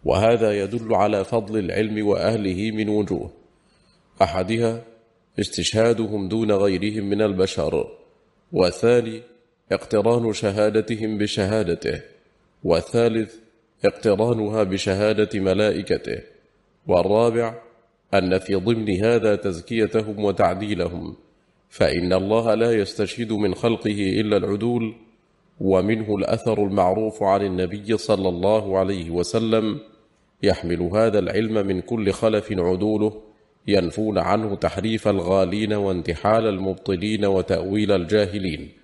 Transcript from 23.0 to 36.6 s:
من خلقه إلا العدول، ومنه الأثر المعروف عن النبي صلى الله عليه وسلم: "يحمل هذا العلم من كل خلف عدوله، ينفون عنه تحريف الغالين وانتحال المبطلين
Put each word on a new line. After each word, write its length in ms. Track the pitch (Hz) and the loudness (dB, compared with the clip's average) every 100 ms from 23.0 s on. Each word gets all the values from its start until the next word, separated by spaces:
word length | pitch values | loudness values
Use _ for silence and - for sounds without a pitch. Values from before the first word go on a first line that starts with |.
| 101 - 110 | -6 -4 -4
من 240 | 107 104 | 0 0
خلقه 640 | 90 117 110 107 104 95 104 | 0 -2 0 -2 0 0 0
إلا 180 | 107 101 | 2 0
العدول، 580 | 95 104 117 120 113 107 - _ _ _ _ _ | 0 -2 -2 -2 -4 -8 -20 _ _ _ _ _
ومنه 540 | 95 92 98 113 107 | 2 2 2 0 0
الأثر 480 | 101 - 117 120 104 | -2 0 0 0 0
المعروف 600 | 101 98 90 95 110 107 | 0 2 2 2 -2 -2
عن 180 | 101 98 | 2 2
النبي 560 | 101 92 90 101 101 107 | 0 -2 -4 -4 -4 -4
صلى 320 | - 101 95 | 0 0 0
الله 480 | 85 95 110 98 95 | 0 2 2 2 0
عليه 320 | 95 98 82 | 0 -2 -4
وسلم: 680 | 85 87 113 113 110 110 - - _ _ _ _ _ | -4 -2 -2 2 0 0 -6 -12 _ _ _ _ _
"يحمل 380 | 101 87 85 85 | 0 0 -2 -2
هذا 380 | 87 104 113 101 | 0 2 2 4
العلم 480 | 92 104 110 110 98 | 2 0 0 -2 0
من 140 | 92 | -4
كل 300 | - 113 101 | -4 -2 0
خلف 400 | 95 113 107 - | 2 2 0 0
عدوله، 720 | 95 87 92 104 107 107 - - _ _ _ - | -2 0 0 0 2 0 -2 -20 _ _ _ 0
ينفون 500 | 101 85 104 107 95 | 2 2 -2 0 0
عنه 380 | 85 104 110 | 0 0 -2
تحريف 520 | 98 87 98 107 110 107 | -2 -2 -2 -4 -2 0
الغالين 640 | 98 87 95 92 104 107 | 0 2 2 2 0 -2
وانتحال 760 | 104 98 92 82 82 104 113 110 | 0 0 -2 -4 -2 2 2 2
المبطلين 800 | 95 | -2